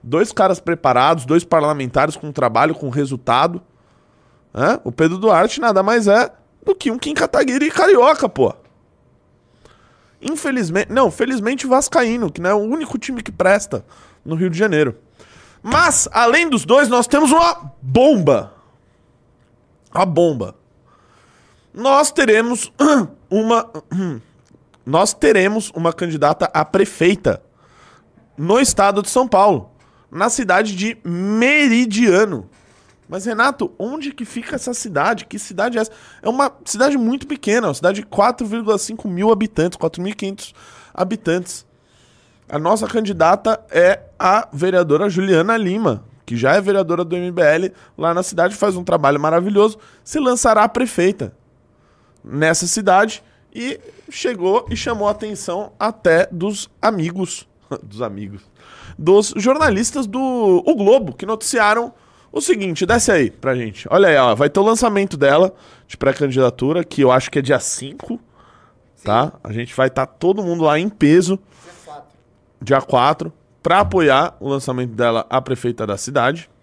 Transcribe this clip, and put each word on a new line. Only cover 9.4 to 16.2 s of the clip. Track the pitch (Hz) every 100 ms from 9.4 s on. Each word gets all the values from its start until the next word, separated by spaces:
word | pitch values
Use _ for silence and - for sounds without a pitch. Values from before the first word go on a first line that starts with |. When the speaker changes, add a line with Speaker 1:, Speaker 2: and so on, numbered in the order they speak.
| _ _ _ _ _ _ _ _
Speaker 1:
Infelizmente, | - 302 294 254 180 180 -
não, | 226 240
felizmente | - 240 262 208 269 269
vascaíno, | 254 - - 240 240 196
que | 139
não | 180
é |
o | 208
único | 214 302 294 240
time | - 247
que | -
presta | - 185 202 - 113 - - - _
no | -
Rio | 160 185
de | 160
Janeiro. | 214 156 143 - _ _ - - - _
Mas, | 208 277 339 - -
além | -